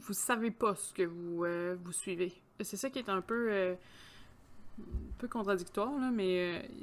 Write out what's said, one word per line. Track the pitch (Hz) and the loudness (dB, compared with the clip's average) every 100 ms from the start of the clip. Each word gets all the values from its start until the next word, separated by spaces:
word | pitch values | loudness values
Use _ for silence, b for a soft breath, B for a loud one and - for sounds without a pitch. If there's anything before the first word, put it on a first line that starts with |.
vous | - | -2
savez | 196 - 233 233 | -2 2 2 2
pas | - 214 | 2 2
ce | 180 - | 2 -2
que | - | 0
vous, | 170 170 175 170 175 | 0 0 -4 0 2
euh, | 175 175 180 | 2 0 -4
vous | 175 | -4
suivez. | - 196 170 180 - - - | -6 -2 0 -2 -2 -16 -8
C'est | 202 196 | -6 -4
ça | 269 | -2
qui | 269 | -2
est | 233 | 0
un | 190 | 0
peu, | 180 233 226 | 2 2 4
euh, | 196 185 185 b b b b b b - - - - | 4 4 0 b b b b b b -18 -12 -10 -10
un | - - - - | -6 -4 -4 -6
peu | 247 | -4
contradictoire, | 233 202 190 175 202 226 285 | 0 2 2 2 0 0 2
là, | 254 | 2
mais, | 226 190 180 175 170 | 4 4 4 2 -2
euh, | - - | -6 -10